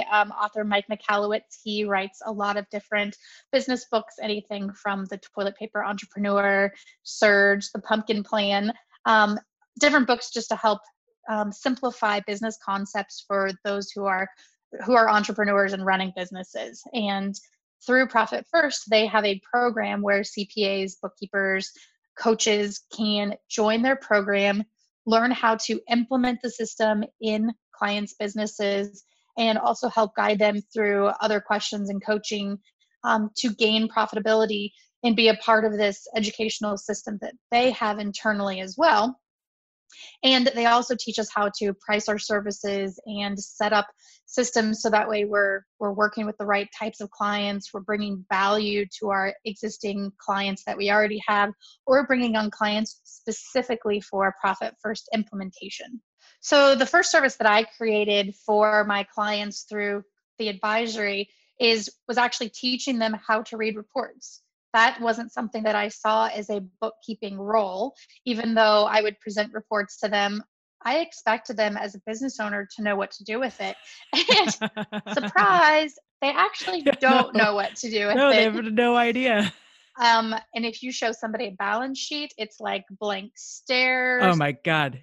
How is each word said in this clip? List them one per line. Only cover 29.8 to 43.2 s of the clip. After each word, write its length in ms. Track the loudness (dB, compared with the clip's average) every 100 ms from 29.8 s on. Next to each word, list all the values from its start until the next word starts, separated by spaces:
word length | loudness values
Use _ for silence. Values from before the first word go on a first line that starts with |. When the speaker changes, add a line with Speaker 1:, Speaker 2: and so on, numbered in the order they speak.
| -2
Speaker 1:
help 260 | 0 0
guide 240 | 2 0 2
them 220 | 2 0 -4
through 320 | -2 0 2 0 0
other 200 | -2 -2
questions 480 | -2 -2 -2 -6 -6
and 160 | -6
coaching, 540 | -4 -4 -4 -6 -6 -10 _ _ _ _
um, 260 | 0 0 0 -2
to 160 | -4
gain 340 | 0 2 2 0
profitability 840 | 0 -2 -2 2 2 2 -2 -6 _ _ _
and 140 | 0 4
be 120 | 6
a 80 | 4
part 280 | 4 4
of 80 | 4
this 340 | 2 0 -2 -6
educational 600 | -4 -4 -2 -4 -4 -4 -4
system 400 | -6 -8 -8 -10
that 100 | -10 -14 -2
they 200 | 2 2
have 280 | 2 -2 -2
internally 600 | -6 -4 -2 0 -2 -4
as 160 | -8 0
well. 420 | 2 4 2 -2 _ _ _ _ _ _ _ -20 -20 -2
And 240 | 4 4 4
they 120 | 2 4
also 280 | 4 2 -4
teach 220 | -4 -4
us 120 | -4
how 160 | 0 -2 0
to 160 | -4
price 340 | -4 -2 -2 0
our 100 | -4
services 840 | -2 -2 -2 -6 -4 -4 -4 -8 -10
and 300 | -6